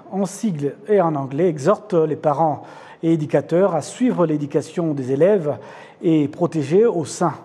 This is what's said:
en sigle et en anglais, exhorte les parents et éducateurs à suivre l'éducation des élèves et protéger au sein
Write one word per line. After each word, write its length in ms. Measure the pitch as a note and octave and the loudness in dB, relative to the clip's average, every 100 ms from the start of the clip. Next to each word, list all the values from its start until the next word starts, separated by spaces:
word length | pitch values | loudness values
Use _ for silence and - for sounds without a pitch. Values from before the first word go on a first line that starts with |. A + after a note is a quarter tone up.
| - | -10
en 140 | F#3+ F#3+ | -4 -4
sigle 500 | - A3+ D#3 C#3+ - - | -4 -4 -4 -6 -6 0
et 140 | G#3 | 2
en 160 | E3 D3+ | 2 -2
anglais, 320 | C3+ C#3 F3+ | -4 0 0
exhorte 440 | D3+ C#3 G#3 - | 2 0 0 0
les 220 | F3 D#3 | 0 0
parents 480 | C#3+ D#3 C#3+ D#3+ B2+ - - - - | 0 0 2 0 -2 -10 -20 -20 -4
et 120 | E3 | 0
éducateurs 600 | D#3+ D3+ D#3 - E3 G3 | 0 2 0 2 2 2
à 80 | E3 | 0
suivre 440 | - - B3+ F3 E3 | -6 -2 0 2 0
l'éducation 680 | D3+ C#3+ D3+ - - E3+ | 0 -2 -4 -2 -4 -2
des 160 | C#3+ B2+ | -2 -2
élèves 480 | C3+ F3 G#3 D3+ A#2+ - - - - | 2 4 4 0 -6 -12 -20 -20 -4
et 260 | F3+ D#3+ C#3+ | 2 2 2
protéger 580 | - E3+ D#3+ C3+ F3+ A#3 | -2 -2 -2 2 4 4
au 180 | F3 | 2
sein 300 | C#3+ - E3+ B2+ | -4 -2 -2 -2